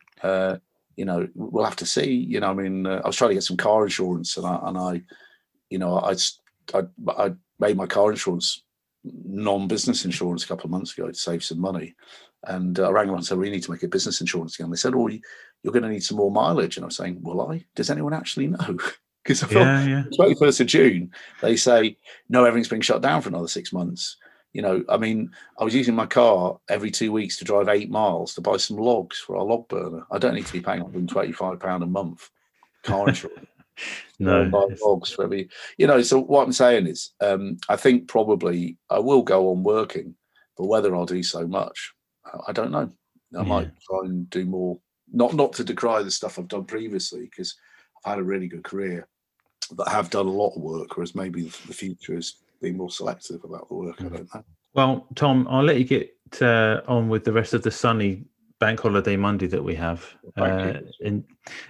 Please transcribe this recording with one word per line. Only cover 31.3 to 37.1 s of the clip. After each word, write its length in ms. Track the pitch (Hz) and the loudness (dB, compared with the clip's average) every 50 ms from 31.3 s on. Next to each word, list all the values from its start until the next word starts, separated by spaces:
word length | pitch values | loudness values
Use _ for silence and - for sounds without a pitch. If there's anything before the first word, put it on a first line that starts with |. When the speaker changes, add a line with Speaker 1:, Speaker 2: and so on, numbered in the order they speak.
| 85 - 101 92 92 87 | -4 -6 -6 -6 -6 -6
Speaker 1:
pound 220 | - 95 90 90 87 | -6 -4 -4 -4 -2
a 40 | |
month 440 | 87 92 98 92 82 85 - - - _ _ _ _ _ _ _ _ _ _ - | -2 -2 -4 -4 -6 -10 -14 -20 -20 _ _ _ _ _ _ _ _ _ _ -4
car 260 | - 101 98 101 - | 0 0 2 2 2
insurance. 380 | - - - - - - - _ _ | 2 0 -6 -12 -14 -16 -20 _ _
Speaker 2:
<laughs> 40 | _ _ _ _ - - - - - - - _ _ | _ _ _ _ -14 -14 -12 -12 -14 -16 -20 _ _
No, 280 | 98 92 95 98 98 95 | 2 4 6 6 4 4
Speaker 1:
Buy 160 | 95 101 98 95 | 4 4 4 2
Speaker 2:
it's 140 | 95 - 110 | 0 0 2
Speaker 1:
logs 280 | 104 98 87 - - | 4 4 4 0 -6
for 140 | - - 98 | -6 -4 -4
every, 240 | 101 98 98 92 - - - - - - - | -2 -2 -4 -6 -8 -12 -18 -18 -16 0 4
you 80 | - | 6
know, 160 | 147 143 123 120 | 6 6 6 6
so 180 | - 135 135 | 6 4 4
what 240 | 131 - 139 143 127 | 4 6 4 4 4
I'm 80 | 127 123 | 4 4
saying 340 | - 131 123 120 113 92 | 4 6 6 6 6 4
is, 260 | 80 76 - - - | 0 -2 -6 -12 -14